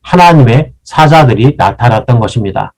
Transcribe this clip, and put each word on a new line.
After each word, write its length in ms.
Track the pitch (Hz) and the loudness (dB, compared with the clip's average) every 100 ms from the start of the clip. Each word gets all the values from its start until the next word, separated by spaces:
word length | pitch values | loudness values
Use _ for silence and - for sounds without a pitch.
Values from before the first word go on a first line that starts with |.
하나님의 720 | - 180 175 165 120 127 156 _ | -2 2 4 4 2 0 -2 _
사자들이 720 | - - 156 160 135 101 127 - | -8 -2 2 2 2 2 -2 0
나타났던 600 | 92 - 120 110 117 120 | -6 -2 -2 -2 -2 -2
것입니다. 540 | 110 120 101 98 98 | -2 -6 -6 -8 -10